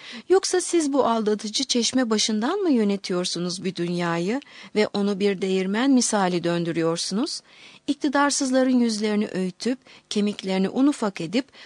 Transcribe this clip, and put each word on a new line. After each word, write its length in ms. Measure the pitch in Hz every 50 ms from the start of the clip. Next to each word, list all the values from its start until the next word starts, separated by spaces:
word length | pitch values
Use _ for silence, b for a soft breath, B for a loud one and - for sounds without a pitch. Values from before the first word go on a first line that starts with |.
| B B 240 226 B -
Yoksa 320 | 359 381 - - 370 359
siz 320 | - - 349 339 302 277 277
bu 120 | 269 -
aldatıcı 580 | 233 226 226 208 208 214 208 220 208 220 - 269
çeşme 460 | - - 240 220 - - 262 254 220
başından 500 | 220 208 - 226 214 214 226 294 381 427
mı 120 | 381 330
yönetiyorsunuz 920 | 262 226 208 202 202 196 - - 185 180 180 - - 170 175 180 175 190 180
bir 120 | 190 -
dünyayı 680 | 175 175 175 175 175 175 170 165 170 170 196 240 285 B B B B B B -
ve 120 | 214 214
onu 320 | - - 202 202 202 202 185
bir 220 | 202 202 196 175
değirmen 500 | 196 190 190 190 185 190 202 220 262 277
misali 520 | 262 247 233 - 220 202 190 180 180 170 165
döndürüyorsunuz? 1000 | 170 170 170 170 170 160 170 160 165 165 170 - - 190 214 294 349 - - B B B B B B B B B
İktidarsızların 920 | - 277 - - 285 254 285 285 285 269 - 277 254 254 262 262 262 254 247
yüzlerini 480 | 240 233 214 208 220 214 208 208 214
öğütüp, 520 | - - 185 185 180 - - - 233 269 - B B B B B -
kemiklerini 600 | - 214 202 208 202 - 202 190 190 190 190 -
un 180 | - 247 277
ufak 340 | 294 277 - 226 202 - -
edip, 240 | 165 156 190 269 - B B B